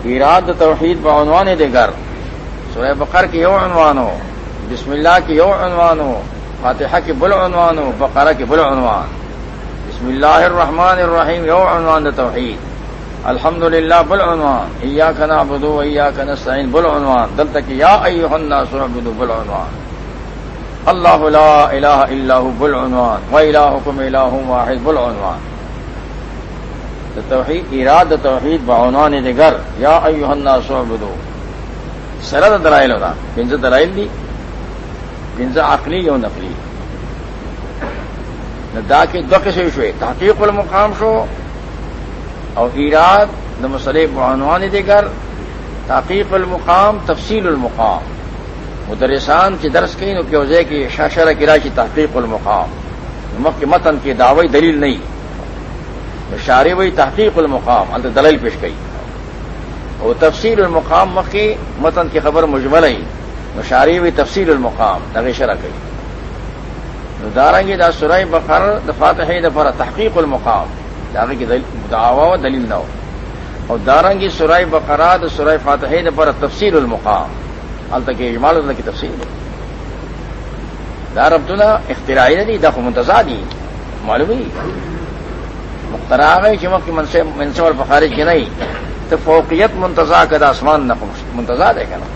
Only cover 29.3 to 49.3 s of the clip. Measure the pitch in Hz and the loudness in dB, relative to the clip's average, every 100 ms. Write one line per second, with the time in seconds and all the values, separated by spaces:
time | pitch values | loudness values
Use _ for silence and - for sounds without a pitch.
29.3 | 123 156 117 - 95 135 165 165 151 143 | 4 4 4 -6 -2 4 4 4 0 0
30.3 | 143 139 131 117 135 117 113 104 95 - | 0 2 2 0 -4 -4 -6 -6 -10 -10
31.3 | - - - - - - - - - - | -12 -12 -12 -12 -12 -12 -12 -12 -12 -2
32.3 | 143 202 202 160 147 131 110 92 76 - | 4 6 6 6 6 4 2 -2 -4 -8
33.3 | 110 120 139 127 131 165 190 208 - - | -4 -2 0 4 4 4 0 -6 -8 -10
34.3 | - - - - - - - - - - | -12 -12 -12 -12 -12 -12 -12 -12 -12 -12
35.3 | 110 127 139 143 147 147 180 170 135 107 | -6 -2 0 2 0 0 -2 0 0 -2
36.3 | 90 95 - - - - - - - - | -8 -10 -10 -12 -12 -12 -10 -10 -10 -12
37.3 | - - - - - 92 - 92 - - | -12 -12 -12 -12 -10 -10 -10 -12 -12 -12
38.3 | - - - - 113 104 143 165 185 147 | -12 -12 -12 -10 -10 2 4 4 -2 2
39.3 | 185 202 175 175 135 110 - 117 127 190 | 2 2 0 0 0 -2 -2 -6 0 2
40.3 | 208 208 202 196 190 208 196 220 220 214 | 4 2 0 0 2 0 0 0 0 -2
41.3 | - - - - - - - - - - | -8 -12 -12 -12 -12 -12 -10 -12 -10 -12
42.3 | - - - 120 120 147 156 175 202 208 | -12 -8 -2 -2 0 2 6 6 6 4
43.3 | - - - 131 135 127 151 156 135 127 | -2 -10 -8 -6 -4 0 2 2 0 0
44.3 | 135 143 175 196 202 196 208 202 - - | 0 0 0 0 -2 4 4 4 -6 -12
45.3 | - - - - - - 131 - 190 196 | -12 -12 -12 -12 -12 -2 -2 0 -2 0
46.3 | 190 185 180 180 180 202 208 - 156 - | 0 0 -4 2 4 4 2 -2 -4 -2
47.3 | 220 180 147 120 - 110 85 - - - | -2 0 -2 -2 0 0 0 -6 -12 -10
48.3 | - - - - - - 214 127 135 143 | -12 -12 -12 -12 -12 -10 -2 0 0 2